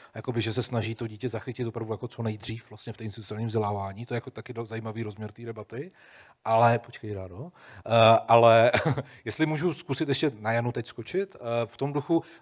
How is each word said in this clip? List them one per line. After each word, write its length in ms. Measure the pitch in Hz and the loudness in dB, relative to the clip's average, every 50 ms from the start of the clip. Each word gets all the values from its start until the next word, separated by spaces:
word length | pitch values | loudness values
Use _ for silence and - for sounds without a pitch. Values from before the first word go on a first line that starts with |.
| - - - | -20 -18 -14
jakoby, 260 | 110 - - 117 120 | -12 -8 -4 -4 -2
že 120 | 107 113 107 | -2 -2 -2
se 100 | - 117 | -4 -4
snaží 320 | - 123 120 101 110 113 | -2 -2 -2 -2 -4 -4
to 120 | - 117 | -6 -8
dítě 220 | 110 107 101 - 123 | -10 -8 -8 -8 -6
zachytit 380 | 113 107 - - 117 - 123 | -6 -6 -8 -8 -8 -6 -6
opravdu 260 | 117 - 117 113 110 107 | -6 -6 -6 -6 -6 -6
jako 140 | 101 - | -6 -8
co 160 | 117 - - 117 | -10 -8 -6 -4
nejdřív 460 | 110 107 104 - - 110 113 - - | -4 -4 -6 -8 -10 -10 -10 -12 -16
vlastně 240 | 107 - - 120 107 | -18 -14 -12 -12 -12
v 40 | |
té 60 | - 113 | -10 -10
institucionálním 440 | 110 101 - 104 - 107 107 113 | -10 -10 -10 -10 -10 -8 -6 -4
vzdělávání, 580 | 113 107 113 104 101 104 101 98 95 95 104 123 | -2 0 0 0 0 -2 -4 -6 -8 -8 -10 -8
to 80 | - 123 | -6 -6
je 40 | |
jako 140 | 117 - 131 | -6 -6 -8
taky 220 | - - - - 117 | -12 -14 -12 -12 -10
do-, 120 | 117 117 | -10 -10
zajímavý 380 | 104 110 110 110 113 104 113 113 | -8 -8 -8 -8 -8 -6 -8 -8
rozměr 280 | 104 101 101 107 107 | -8 -8 -10 -12 -12
té 100 | 107 - | -12 -12
debaty, 500 | 117 113 110 110 104 - 113 123 156 190 - _ - - - - - - _ _ - | -12 -12 -10 -12 -12 -12 -10 -10 -10 -12 -14 _ -20 -20 -20 -20 -20 -20 _ _ -2
ale 340 | 113 113 113 120 120 120 117 | 2 4 4 6 6 4 2
počkej, 340 | - - - - - 107 104 | -2 -6 -16 -12 -10 -10 -10
Rádo, 380 | 95 92 92 90 95 143 180 - _ - - - - - | -10 -10 -12 -12 -14 -14 -16 -16 _ -20 -20 -20 -12 -4
eh, 40 | - 113 117 113 113 113 113 - | 2 6 8 8 8 8 8 6
ale 440 | - 117 117 117 117 113 113 113 123 - - - 160 135 | 6 8 8 10 10 8 8 8 6 4 2 2 0 -2
<laughs> 280 | - - - - - - | -2 -4 -8 -12 -12 -8
jestli 200 | 113 - - 160 | -6 -2 0 0
můžu 280 | 156 156 147 160 180 151 | 0 0 0 0 -2 -2
zkusit 360 | - - - 135 - 160 147 | -2 -4 -4 -2 -2 0 0
ještě 220 | 135 - 156 147 113 104 | 0 0 0 0 -2 -2
na 120 | 107 110 | -2 -2
Janu 200 | 113 120 117 120 | 0 0 0 -2
teď 160 | 117 120 113 | -2 -4 -6
skočit, 480 | - - - 113 - - 185 196 190 - | -8 -8 -12 -10 -6 -4 -4 -4 -4 -8
eh, 300 | - 120 117 117 117 117 | -10 -6 -2 -2 -2 -2
v 120 | 110 - | -2 -4
tom 160 | - 139 143 143 | -6 -4 -2 -2
duchu, 300 | 147 139 - 165 165 - - - - | -2 0 2 0 0 0 -2 -16 -16